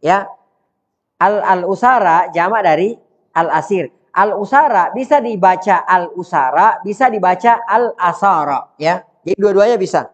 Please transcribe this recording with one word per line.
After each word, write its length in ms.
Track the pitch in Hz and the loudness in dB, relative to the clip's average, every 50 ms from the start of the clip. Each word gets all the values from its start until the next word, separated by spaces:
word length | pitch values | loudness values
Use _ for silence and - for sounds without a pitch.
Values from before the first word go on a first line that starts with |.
Ya. 260 | - 151 180 196 196 - - _ _ _ _ _ _ _ _ _ _ _ _ _ _ _ _ _ | 0 0 -2 -2 -2 -6 -16 _ _ _ _ _ _ _ _ _ _ _ _ _ _ _ _ _
Al, 180 | 180 190 208 208 - | -2 0 0 0 0
al-usara 880 | 180 190 180 180 190 196 185 - 240 262 240 214 180 165 170 180 180 165 | 0 0 0 0 -4 -4 0 2 2 2 4 2 2 2 2 0 0 -2
jamak 320 | 170 170 180 220 226 202 | -2 -2 0 0 0 2
dari 320 | 175 156 151 180 208 233 - _ _ _ _ _ _ _ | 2 2 2 0 -2 -4 -6 _ _ _ _ _ _ _
al-asir. 560 | 160 170 165 139 156 151 - 208 190 160 127 _ _ _ _ | -2 -2 0 -2 -4 -2 -2 -4 -4 -4 -6 _ _ _ _
Al-usara 800 | _ 175 196 214 202 - 208 196 - 277 302 294 240 196 175 160 | _ 0 0 0 0 -4 -6 0 2 2 2 4 2 0 0 0
bisa 300 | - 226 262 - 302 285 233 | -2 -8 -4 0 0 0 0
dibaca 640 | 240 226 190 175 190 185 180 - 208 190 170 - | 0 -6 2 2 2 2 2 0 0 0 0 2
al-usara, 960 | - 180 185 175 170 - 170 175 - - 160 135 131 - 160 185 220 233 - - | 2 0 0 0 -2 -8 -12 -12 -4 -2 -2 0 0 2 2 2 2 2 0 -6
bisa 240 | 196 208 - 262 | -8 -4 0 0
dibaca 560 | 254 226 214 185 185 180 185 - 233 233 220 - | 0 0 0 0 0 0 2 2 2 2 2 0
al-asara, 1120 | - 196 226 240 233 - - 180 175 170 170 196 196 190 165 151 143 143 127 - _ _ | -2 0 0 0 0 -4 -2 -2 -2 -2 0 0 0 2 2 0 -2 -4 -6 -6 _ _
ya. 300 | _ 147 160 175 185 - _ _ _ _ | _ -2 -2 -2 -2 -4 _ _ _ _
Jadi 140 | 170 190 | -8 -6
dua-duanya 400 | - 196 208 196 190 202 220 240 | -2 0 0 2 2 2 2 2
bisa. 320 | 220 190 185 - 165 123 - | 0 -2 -2 -2 -4 -4 -4